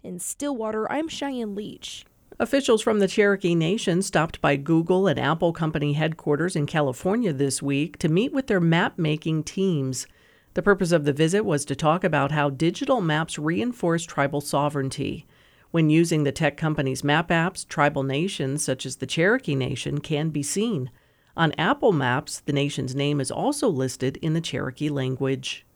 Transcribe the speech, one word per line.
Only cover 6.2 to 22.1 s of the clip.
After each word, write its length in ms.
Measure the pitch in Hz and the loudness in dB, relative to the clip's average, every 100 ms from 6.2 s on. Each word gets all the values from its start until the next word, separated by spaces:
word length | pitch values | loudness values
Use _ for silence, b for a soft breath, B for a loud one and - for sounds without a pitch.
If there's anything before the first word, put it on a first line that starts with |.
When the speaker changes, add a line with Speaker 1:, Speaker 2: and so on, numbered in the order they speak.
| - 147 170 | 0 0 0
Speaker 2:
in 120 | 175 143 | 0 0
California 680 | 165 143 127 180 220 226 | 2 0 0 0 2 0
this 300 | 135 139 131 | 0 0 0
week 360 | 139 139 156 - | -2 -2 -2 -2
to 100 | 170 | 2
meet 240 | 165 262 | 2 2
with 140 | 277 269 | -2 0
their 120 | 196 | 2
map-making 840 | 165 170 220 - 156 151 165 160 | 4 4 2 0 -2 -2 -2 -4
teams. 640 | 151 - 190 160 131 127 - b b b b - | -4 -2 0 0 -2 -6 -10 b b b b -2
The 80 | |
purpose 280 | 185 196 175 | 2 2 4
of 140 | 170 147 | 2 2
the 80 | |
visit 320 | 143 160 196 208 | 2 2 2 0
was 180 | 147 | -2
to 140 | - 139 | -2 0
talk 260 | 156 170 | 2 2
about 280 | 180 151 135 | 2 0 0
how 180 | 151 143 | 0 -2
digital 500 | 135 160 - 277 254 | 2 0 0 0 0
maps 400 | 170 151 - - | 2 0 -2 -4
reinforce 640 | 151 180 240 240 180 165 | -2 -2 -2 -2 0 0
tribal 380 | 165 - 143 147 | -2 -2 0 0
sovereignty. 840 | - 143 147 147 135 135 139 - - b b b b | -2 0 0 -2 -4 -4 -6 -6 -14 b b b b
When 200 | 165 156 | 2 4
using 340 | 156 170 156 | 4 4 2
the 80 | 139 | 0
tech 240 | 135 156 - | 0 -2 0
company's 480 | 160 156 135 127 | -2 0 -2 -2
map 260 | 143 151 170 | 0 0 2
apps, 380 | 170 170 - - | 0 0 -4 -10
tribal 360 | - 147 147 | 0 2 2
nations 600 | 135 135 185 - 135 143 | -2 -2 -4 -4 -4 -4
such 220 | - 127 131 | -4 -4 -6
as 120 | - | -10
the 100 | - | -6
Cherokee 480 | - 175 247 208 135 | 0 2 2 0 -2
Nation 440 | 127 120 147 143 | -2 -4 -4 -6
can 300 | - 151 160 | -4 -2 -2
be 140 | 151 | -4
seen. 480 | 143 190 226 180 127 b b b b - | -4 -2 -2 -2 -6 b b b b 0
On 160 | 160 - | 0 2
Apple 340 | 170 285 262 | 0 2 2
Maps, 500 | 170 127 | 2 2